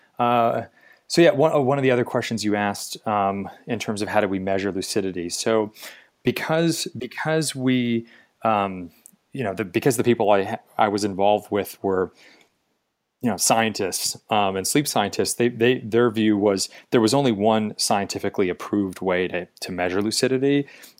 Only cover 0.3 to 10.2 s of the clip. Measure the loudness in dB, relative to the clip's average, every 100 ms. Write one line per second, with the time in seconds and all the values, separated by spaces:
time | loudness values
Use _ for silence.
0.3 | 2 2 -2 -8 _ _ _ -2 4 6
1.3 | 6 2 2 2 2 2 2 0 -2 -2
2.3 | -2 0 0 0 -4 -10 -8 -2 0 0
3.3 | -2 -8 -12 -8 -6 -6 -6 -2 0 0
4.3 | -2 -2 -2 -2 -4 -4 -4 -4 -6 -8
5.3 | -4 0 0 0 -8 -20 -20 _ _ -4
6.3 | -2 -2 0 2 0 -6 -10 -12 -8 -2
7.3 | -2 -2 -2 0 2 2 -2 -4 -20 _
8.3 | _ 0 2 0 -6 -14 _ -20 _ _
9.3 | -6 -6 -4 -2 0 2 2 2 2